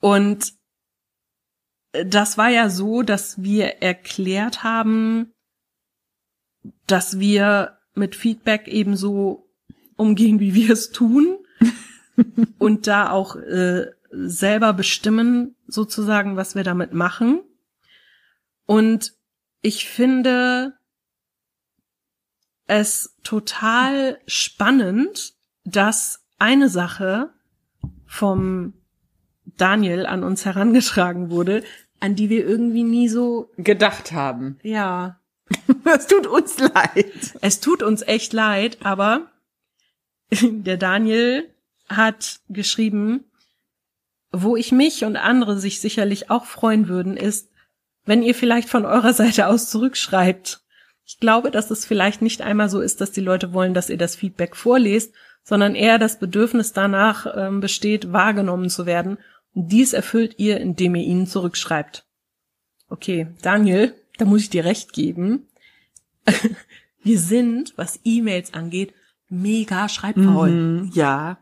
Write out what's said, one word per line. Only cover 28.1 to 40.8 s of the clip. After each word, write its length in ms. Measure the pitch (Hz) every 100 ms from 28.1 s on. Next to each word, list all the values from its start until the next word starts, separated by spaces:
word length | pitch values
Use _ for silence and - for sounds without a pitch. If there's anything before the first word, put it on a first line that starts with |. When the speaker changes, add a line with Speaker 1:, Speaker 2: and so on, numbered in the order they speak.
| - 202 190 185 185 180 - _ _ _ _ _ _ - _
Speaker 1:
Daniel 480 | 185 208 196 175 185
an 160 | 185
uns 200 | 180 190
herangetragen 840 | 202 190 208 240 226 - 180 175 175
wurde, 320 | 170 175 214 - - _ _
an 140 | 196
die 140 | 196 214
wir 180 | 226 175
irgendwie 380 | 220 240 226
nie 240 | 233 233 240
so 420 | 226 240 233 - -
Speaker 2:
Gedacht 560 | 180 202 208 196 -
haben. 460 | 160 139 120 131 139
Speaker 1:
Ja. 560 | 214 220 196 180 180 180 _ _ _
Speaker 2:
<laughs> 360 | 190 - 269
Es 220 | 320 311 -
tut 200 | 392 392
uns 320 | 415 - -
leid. 760 | 269 - 165 - 202 - - -
Speaker 1:
Es 200 | 196 -
tut 220 | - 349
uns 200 | 214 214
echt 300 | - 220 -
leid, 460 | 226 220 202 226 226
aber 460 | 202 196 202 240 330 _ _ _ _ _ _ _ _ _ _
<laughs> 100 | 208
der 340 | 233 220 185
Daniel 720 | 185